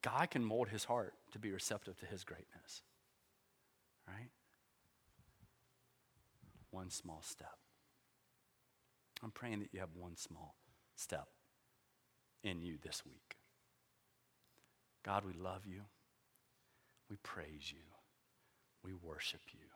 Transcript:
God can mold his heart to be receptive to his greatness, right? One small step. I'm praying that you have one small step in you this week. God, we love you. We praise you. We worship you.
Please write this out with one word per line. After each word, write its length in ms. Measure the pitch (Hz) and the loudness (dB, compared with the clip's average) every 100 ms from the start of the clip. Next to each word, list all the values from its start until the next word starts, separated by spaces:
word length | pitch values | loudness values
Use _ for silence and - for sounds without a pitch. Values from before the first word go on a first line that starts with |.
God 280 | 139 123 175 | 6 8 8
can 120 | 131 | 8
mold 260 | 117 110 117 | 6 8 6
his 160 | 107 - | 4 4
heart 280 | 120 98 - - | 4 4 -2 -12
to 80 | 110 | -2
be 120 | 107 | 0
receptive 460 | 95 - 104 - 90 | 2 2 2 0 -8
to 60 | 92 | -6
his 180 | 101 | -6
greatness, 580 | - 82 - - - - - - _ _ _ _ _ _ _ _ _ _ - | -4 -8 -10 -16 -12 -12 -12 -20 _ _ _ _ _ _ _ _ _ _ -12
right? 220 | 98 123 - _ _ _ _ _ _ - - - - - _ _ _ _ _ _ - - - - - - | -10 -10 -14 _ _ _ _ _ _ -20 -20 -20 -20 -20 _ _ _ _ _ _ -20 -20 -20 -20 -20 -8
One 200 | 95 92 | -4 -2
small 320 | - 87 80 | -4 -4 -8
step. 360 | - - - - - - _ _ _ _ _ _ _ _ _ _ _ _ _ - | -8 -8 -8 -12 -18 -20 _ _ _ _ _ _ _ _ _ _ _ _ _ -6
I'm 80 | 113 | -6
praying 280 | - 123 107 | -4 0 0
that 140 | 104 | 0
you 60 | 95 | -2
have 160 | 92 85 | -4 -4
one 200 | 87 85 | -6 -6
small 400 | - 80 78 - - - - - | -8 -8 -12 -14 -20 -20 -20 -8
step 320 | - 76 69 - _ _ _ _ _ _ _ _ _ _ | 0 0 -2 -14 _ _ _ _ _ _ _ _ _ _
in 180 | 104 87 | 0 2
you 160 | 87 78 | 0 -2
this 280 | - - - | -4 -4 -6
week. 320 | - _ - - _ _ _ _ _ _ _ _ _ - - - _ _ _ | -16 _ -16 -16 _ _ _ _ _ _ _ _ _ -20 -20 -20 _ _ _
God, 220 | - 101 98 | 4 4 4
we 80 | |
love 320 | 85 92 95 98 | -2 -2 -2 -4
you. 160 | 92 104 - _ _ _ _ _ _ _ - - - _ | -6 -8 -16 _ _ _ _ _ _ _ -20 -20 -20 _
We 80 | 101 | -10
praise 540 | - - 76 78 71 | -6 -6 -6 -6 -6
you. 240 | 69 76 - - _ _ _ - _ _ _ 92 | -8 -14 -20 -20 _ _ _ -20 _ _ _ -8
We 60 | |
worship 480 | 92 85 76 - - - | -8 -6 -2 0 -2 -8
you. 160 | - - | -18 -18